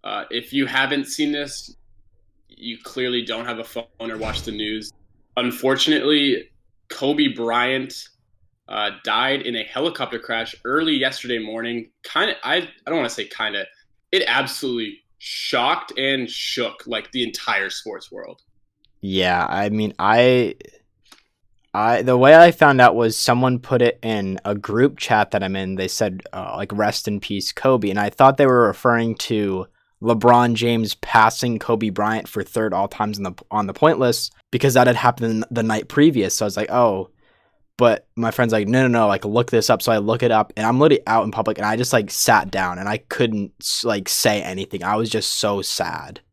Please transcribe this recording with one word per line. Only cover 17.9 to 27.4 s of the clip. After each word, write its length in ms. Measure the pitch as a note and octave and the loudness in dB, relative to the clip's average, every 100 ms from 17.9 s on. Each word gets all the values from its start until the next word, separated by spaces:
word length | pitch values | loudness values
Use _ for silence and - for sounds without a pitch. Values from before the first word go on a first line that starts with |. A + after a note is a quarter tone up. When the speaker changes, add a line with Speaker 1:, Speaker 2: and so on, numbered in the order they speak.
| F#2+ - | -14 -16
Speaker 1:
world. 300 | G2+ - F2+ _ _ _ _ _ _ | -18 -18 -20 _ _ _ _ _ _
Speaker 2:
Yeah, 460 | G2+ F#2+ F#2 F2 - | -4 0 0 0 -2
I 220 | F#2 G#2 | -2 -2
mean, 240 | G#2+ G#2+ - | -2 -4 -2
I, 580 | G2 A#2 B2+ B2+ A2 - - _ _ _ _ - _ _ _ _ _ | 2 6 6 4 0 -6 -20 _ _ _ _ -20 _ _ _ _ _
I, 280 | G#2 A2 A#2 | 0 2 2
the 160 | B2 B2+ | 4 6
way 180 | C3+ D#3+ | 10 12
I 140 | F3 | 10
found 320 | E3+ D3 C3 | 8 4 8
out 120 | A#2+ | 6
was 220 | G#2 A#2 A2+ | 6 0 0
someone 420 | - B2 B2+ B2 | 0 2 2 0
put 220 | - B2+ | -2 2
it 180 | A#2+ - | 2 0
in 360 | A2+ G#2+ F#2+ F#2+ | -4 -4 -4 -6
a 100 | - | -6
group 440 | G2+ G2+ G#2+ C#3+ C#3+ | -6 -4 2 2 0
chat 320 | - A2 G#2 | 0 2 2
that 120 | G#2 | -2
I'm 140 | F#2+ F#2+ | -2 -4
in. 200 | F#2+ F#2+ | -6 -4
They 120 | F#2 | -6
said, 340 | - G#2+ F#2 - | -2 -4 -4 -12
uh, 180 | F#2 F#2 | -12 -10
like, 160 | D#2 G2+ | -10 -8
"Rest 380 | G#2 G#2 - - | -2 -2 -2 -6
in 100 | G#2 | -6
peace, 320 | - G2+ | -6 -6